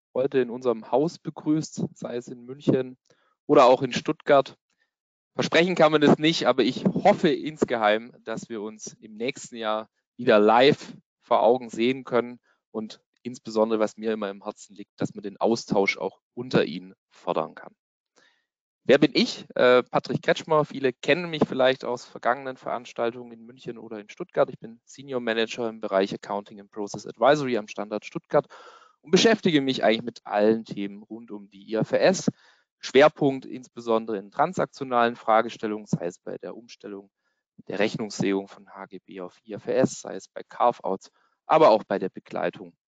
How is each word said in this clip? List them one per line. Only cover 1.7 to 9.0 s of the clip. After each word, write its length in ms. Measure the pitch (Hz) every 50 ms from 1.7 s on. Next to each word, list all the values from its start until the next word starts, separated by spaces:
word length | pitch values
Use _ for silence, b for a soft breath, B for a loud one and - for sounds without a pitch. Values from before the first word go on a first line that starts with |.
| - - - - -
sei 180 | _ - 123 120
es 140 | 123 120 -
in 160 | 127 120 120
München 520 | 120 135 143 147 - - 131 131 127 127 _ _ _ _ _ _ _ _ _ _
oder 180 | - 147 147 135
auch 180 | 120 131 123 139
in 100 | 123 117
Stuttgart. 640 | - - - - - - - 147 139 135 - - _ _ _ _ _ _ _ _ _ _ _ _ _ _ _ _
Versprechen 400 | - 120 - - 151 170 185 180
kann 160 | - 160 151
man 100 | 156 151
das 160 | 147 139 -
nicht, 300 | - 151 156 165 - -
aber 160 | 113 123 131 117
ich 220 | 117 127 - -
hoffe 460 | 196 180 - - 190 202 - - 170
insgeheim, 840 | 139 - - 147 156 151 - - 123 117 110 104 107 110 117 123 - 117
dass 280 | 113 - 110 104 - -
wir 140 | 117 110 101
uns 300 | 107 110 107 - - - _